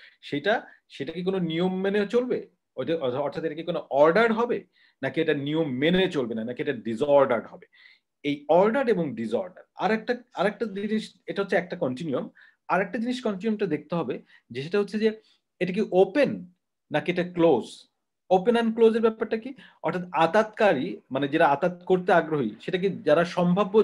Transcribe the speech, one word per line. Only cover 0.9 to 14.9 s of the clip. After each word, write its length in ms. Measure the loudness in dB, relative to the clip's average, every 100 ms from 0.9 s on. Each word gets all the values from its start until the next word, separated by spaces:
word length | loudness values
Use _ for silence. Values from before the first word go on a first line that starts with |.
সেটা 180 | -12 -10 -8
কি 60 | -4
কোনো 100 | -2 -2
নিয়ম 220 | -2 -2 -2
মেনে 160 | -2 -2 0
চলবে? 240 | -2 -2 -4 -8 _ _ -8
ওই 60 | -4
যে 60 | -4 -2 -4 -4
অর্থাৎ 160 | -4
এটা 120 | -8 -6
কি 60 | -6
কোনো 100 | -8 -2 4
অর্ডার 260 | 6 6 4 2
হবে, 180 | -2 -4 -8 _ _ _
নাকি 140 | -6 -2
এটা 100 | 0 0 -2
নিয়ম 220 | -2 -2 0
মেনে 260 | 2 2 2 0
চলবে 180 | -4 -4
না, 40 | -6
নাকি 120 | -6
এটা 120 | -6 -6 -6
disordered 600 | -2 4 6 6 2 -2
হবে? 140 | -14 -20 _ -20 _ _ _ -6
এই 60 | -4 4 4
অর্ডার 240 | 6 2 0
এবং 100 | 0 -2 -4
disorder 460 | -4 -4 -4 -12 -20 -4
আর 80 | -2 -2
একটা, 140 | -2 -6 -6 -2
আর 80 | -2
একটা 120 | -2 -6 -6
জিনিস, 280 | -4 -4 -6 _ -10
এটা 100 | -6
হচ্ছে 140 | -2 -2
একটা 140 | -2 -4
continuum। 420 | -4 -4 -4 -4 -6 -14 _ _ -2
আর 60 | -2
একটা 140 | -2 -4
জিনিস 160 | -4 -4 -4
কন্টিনিউয়ামটা 400 | -4 -4 -4 -2
দেখতে 200 | -4 -4 -6
হবে 140 | -4 -8 -12 _ -14
যে 60 | -10
সেটা 160 | -4 -2
হচ্ছে 160 | -2